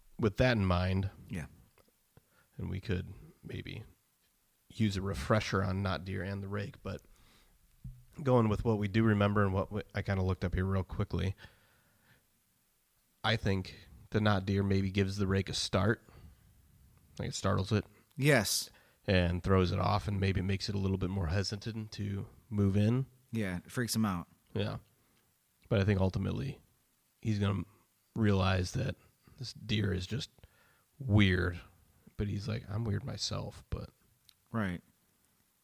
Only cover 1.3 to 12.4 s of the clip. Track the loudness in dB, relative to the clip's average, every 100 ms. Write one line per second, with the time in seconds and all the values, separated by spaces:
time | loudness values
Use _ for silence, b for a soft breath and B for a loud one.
1.3 | -10 -10 -16 -20 _ _ _ _ _ b
2.3 | b b -12 -8 -8 -4 -4 -6 -12 -20
3.3 | -20 -12 -12 -10 -14 -16 _ _ _ _
4.3 | _ _ _ _ -2 -2 0 -4 -4 0
5.3 | 0 2 0 0 0 -2 -4 -6 -8 -6
6.3 | -8 -8 -8 -8 -10 -10 -10 -12 -20 b
7.3 | b b b _ _ -18 -18 -20 -6 2
8.3 | 4 4 2 0 0 0 2 4 4 4
9.3 | 4 2 0 -2 -6 -8 -6 -2 0 0
10.3 | 0 -2 -2 0 -2 -2 -4 -4 -2 -4
11.3 | -4 B B B B B B B B B
12.3 | _